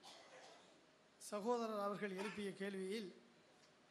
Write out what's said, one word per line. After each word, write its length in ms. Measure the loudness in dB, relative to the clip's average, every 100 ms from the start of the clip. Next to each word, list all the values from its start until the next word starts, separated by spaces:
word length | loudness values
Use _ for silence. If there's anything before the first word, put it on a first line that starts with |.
| -16 -14 -14 -14 -14 -16 -18 -20 -20 -20 -20 -12
சகோதரர் 640 | -4 0 4 4 4 2
அவர்கள் 360 | 2 2 2 2
எழுப்பிய 380 | 0 0 -2
கேள்வியில் 600 | 0 0 0 0 0 -2 -8 -18 -20 -20 -20 -20 -20 -20